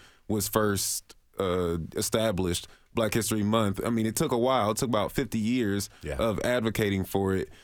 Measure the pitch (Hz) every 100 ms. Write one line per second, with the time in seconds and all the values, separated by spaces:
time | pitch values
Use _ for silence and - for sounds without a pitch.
0 | - - - 104 - 110 104 98 - -
1 | - - _ - 95 90 87 85 80 -
2 | - 113 110 95 90 90 - - _ 117
3 | 107 117 104 110 101 113 104 101 110 117
4 | 110 - 160 123 127 127 104 110 120 107
5 | 95 - 131 113 107 127 104 101 - -
6 | 73 71 113 98 120 123 110 101 104 98
7 | 92 98 95 95 - -